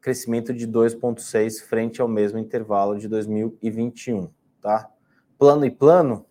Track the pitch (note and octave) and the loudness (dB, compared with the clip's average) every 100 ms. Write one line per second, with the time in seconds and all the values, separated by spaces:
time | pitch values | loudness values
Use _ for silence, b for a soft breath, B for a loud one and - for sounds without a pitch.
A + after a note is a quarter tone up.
0 | - B2+ - A#2 A#2 B2 A#2 A2+ A#2 A#2 | -4 -6 -2 -4 -4 -6 -2 2 2 2
1 | B2 A2+ - A2+ A2 A2 - A2+ A2+ A2+ | -6 -6 -4 0 0 -4 -4 -2 -2 -2
2 | A#2+ G#2+ G#2 A2 A2 B2 A2 G2+ G2+ G#2 | -2 0 0 -2 -6 -6 -2 0 0 -2
3 | G#2+ A2 G#2+ G#2+ A2 A2+ A2+ A2 A#2+ A#2 | -4 -4 -2 -4 -4 -4 -8 -4 -6 -6
4 | - A2 F2 _ _ _ G#2 G#2+ A2+ _ | -6 -6 -6 _ _ _ -2 -2 -2 _
5 | _ _ _ _ C#3+ D3 C#3 B2+ C#3 F3 | _ _ _ _ 6 6 2 2 6 6
6 | D3+ G#2+ - | 4 -2 -8